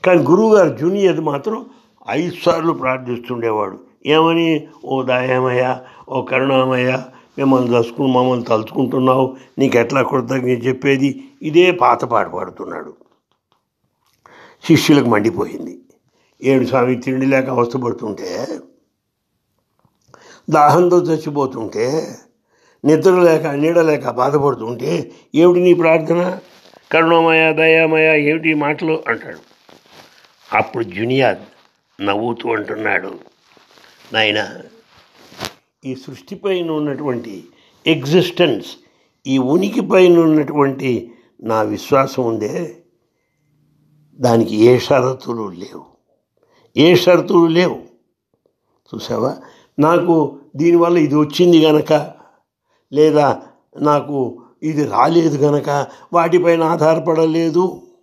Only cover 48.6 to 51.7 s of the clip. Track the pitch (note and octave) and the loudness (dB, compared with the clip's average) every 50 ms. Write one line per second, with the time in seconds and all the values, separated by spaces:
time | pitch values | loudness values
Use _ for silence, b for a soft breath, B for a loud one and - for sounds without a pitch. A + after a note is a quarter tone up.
48.6 | _ _ _ _ _ _ - - - - A#2+ A2+ A2+ C3+ - - b b b b | _ _ _ _ _ _ -16 -14 -10 -8 -6 -4 -4 -4 -6 -8 b b b b
49.6 | b b b - C#3+ D#3 E3+ F3+ F3 F3+ E3+ D#3+ D3 C3+ - - - _ _ C3 | b b b 0 2 4 4 2 2 2 2 2 0 -2 -4 -12 -20 _ _ -2
50.6 | D#3 E3+ E3+ E3+ E3+ E3+ F3 E3+ D#3 C#3+ C#3 D3+ D3+ D3 - - F3+ F3 E3+ D#3+ | 2 4 4 4 4 4 2 2 2 2 2 0 0 0 0 2 4 4 6 6
51.6 | D#3 D#3 | 6 6